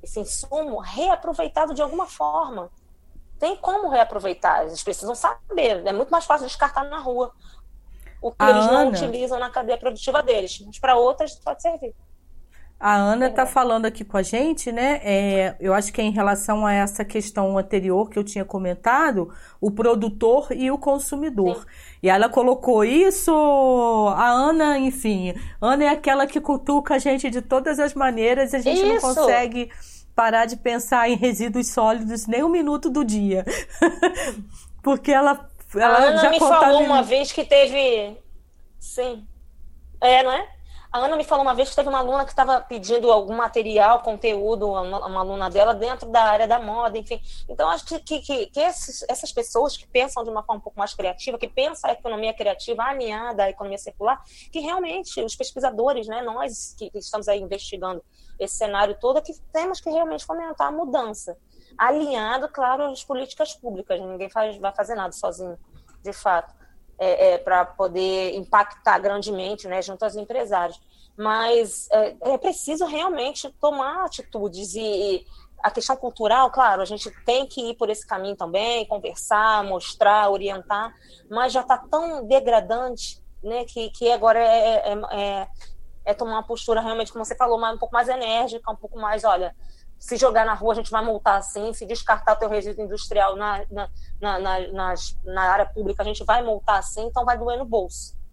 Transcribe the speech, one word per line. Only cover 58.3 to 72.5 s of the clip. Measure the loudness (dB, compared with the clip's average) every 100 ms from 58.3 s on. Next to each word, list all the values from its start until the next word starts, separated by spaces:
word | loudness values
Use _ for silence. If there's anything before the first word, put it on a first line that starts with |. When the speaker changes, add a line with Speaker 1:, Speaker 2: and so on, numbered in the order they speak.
| -10
Speaker 1:
esse | -8 -4
cenário | -4 2 0 2
todo, | 0 0
é |
que | -2 -16 -6
temos | -4 -4 -4
que | -2
realmente | -2 -2 -4
fomentar | -8 -8 -8 -4 -2
a |
mudança. | -2 -2 -2 -4 -10 -14 -16 _ -20 -20 0
Alinhado, | 0 2 -2 -4 -2 -4 -4
claro, | -2 0 0
às | -2 -6
políticas | -8 -8 -8 -4 -4
públicas. | -4 -12 -12 -6 -6
Ninguém | -6 -10 -8
faz, | -4 -4 -4
vai | -6
fazer | -4 -6
nada | -4 -8
sozinho, | -6 -8 -6 -12 -14 -18 -20 _ -16
de | -14
fato. | -4 0 0 -2 _ -20 -20 -20 -4
É, | -2 4 4
é, | 4
pra | 2 2
poder | 2 -2 -4 -2 -2 -2 -4
impactar | -6 2 2 2 -2 0 2
grandemente, | 0 -4 -6 -6 -6 -8 -6
né, | -6
junto | -6 -6
aos | -6 -6
empresários. | -8 -6 -2 -2 -2 -8 _ _ _ -6
Mas | -2 0 2 2 2 -6 0
é, | 2 2 -2 -2
é | 0
preciso | -2